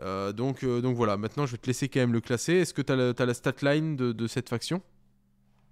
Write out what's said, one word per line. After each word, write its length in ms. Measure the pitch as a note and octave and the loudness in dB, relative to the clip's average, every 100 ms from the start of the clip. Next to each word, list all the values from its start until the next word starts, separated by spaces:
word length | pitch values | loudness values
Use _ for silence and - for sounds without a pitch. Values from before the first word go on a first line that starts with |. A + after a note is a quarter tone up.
Euh, 300 | F#2 F#2+ G2 | -6 -4 -4
donc, 320 | G#2 C3 B2+ | -2 -2 -2
euh, 180 | C3 A#2+ | 0 0
donc 140 | B2+ A#2+ | 0 2
voilà, 200 | A2+ G2+ | 2 2
maintenant 300 | A2 - C#3+ | -2 -2 -4
je 60 | |
vais 40 | A#2+ | -4
te 100 | - | -4
laisser 220 | B2 C#3 | -2 0
quand 120 | C3+ | 2
même 120 | B2 | 2
le 80 | A#2 | 2
classer. 340 | - A#2+ - | 0 -2 2
Est-ce 200 | F3+ E3+ | 2 2
que 80 | - | 0
t'as 140 | C#3 C3+ | 0 2
la, 180 | B2 | 2
t'as 100 | A#2+ | 2
la 80 | B2 | 0
stat 220 | A#2+ C#3+ - | 0 -2 0
line 340 | C#3 D3 D#3+ C#3+ | 2 2 0 0
de, 160 | B2 | -2
de 140 | A2+ A2+ | 0 -2
cette 240 | - - | -4 -4
faction ? 320 | A#2 - F3 - _ _ _ _ _ _ _ _ | -6 -2 -4 -6 _ _ _ _ _ _ _ _